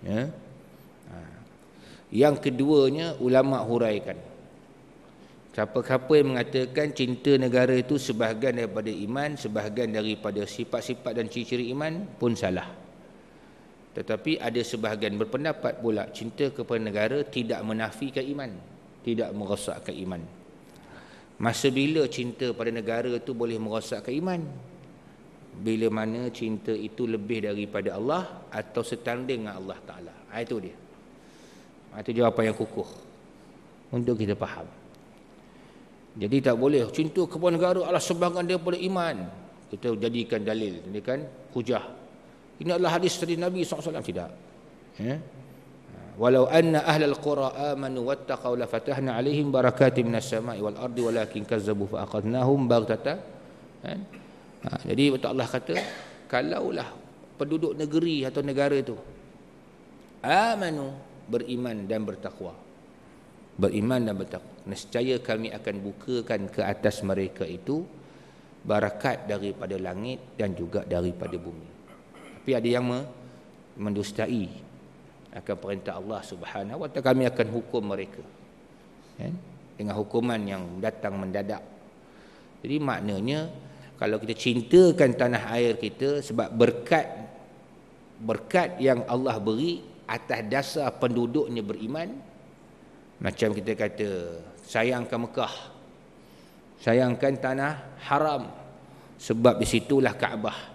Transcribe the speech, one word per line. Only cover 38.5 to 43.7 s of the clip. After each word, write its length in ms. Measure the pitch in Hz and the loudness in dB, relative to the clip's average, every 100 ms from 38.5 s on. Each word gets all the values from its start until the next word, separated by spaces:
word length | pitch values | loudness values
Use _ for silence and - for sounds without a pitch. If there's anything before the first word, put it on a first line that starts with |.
| 185 165 175 | 0 0 -2
iman. 400 | 185 190 170 120 87 - - - - | 0 0 -2 -4 -8 -12 -20 -20 -14
Kita 240 | 101 123 110 | -6 -2 0
jadikan 460 | 117 120 113 113 | 0 -2 -2 -2
dalil, 400 | 104 110 107 87 87 | 0 -2 -2 -6 -8
ini 140 | 104 | -8
kan, 220 | 113 135 151 - - | -4 -4 -4 -14 -8
hujah. 320 | 127 113 113 - - - - - - - - | -6 0 0 -2 -16 -20 -20 -20 -20 -20 -8
Ini 160 | 160 175 | -2 2
adalah 240 | 180 170 | 4 4
hadis 160 | 180 - | 2 0
dari 220 | 170 165 | -2 0
Nabi 240 | 175 185 | 0 0
sallallahu 180 | 160 | -2